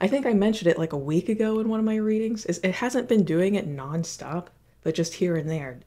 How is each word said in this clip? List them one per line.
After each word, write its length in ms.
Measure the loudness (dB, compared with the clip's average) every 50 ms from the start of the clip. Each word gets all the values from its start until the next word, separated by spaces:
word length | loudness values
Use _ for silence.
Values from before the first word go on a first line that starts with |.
I 60 | -2
think 200 | 0 0 2 0
I 60 | 2 2
mentioned 380 | 4 4 2 2 2 2 2
it, 80 | 2 2
like, 140 | 0 -4 -4
a 60 | -4
week 300 | -4 0 0 0 0 0
ago 300 | 0 0 2 0 0 0
in 80 | 0 0
one 120 | 0 0
of 40 | 0
my 120 | 0 0
readings. 500 | 0 0 0 0 0 0 -2 -4 -4 -4
It's, 120 | -4 -4 -2
it 180 | 0 -2 -2
hasn't 320 | 0 -2 -2 0 0 2 4
been 160 | 4 4 4
doing 320 | 4 4 2 2 2 2
it 120 | 0 -2 -4
nonstop, 800 | -6 -8 -8 -6 -4 -4 -4 -6 -8 -12 -10 -8 -6 -6 -8 -8 _ _ _ _ _ _ -4
but 120 | -4 0
just 200 | 0 -2 -2 -2
here 220 | -2 0 0 0
and 140 | 0 -2 -2
there. 300 | -4 -4 -4 -8 -12 -14 -12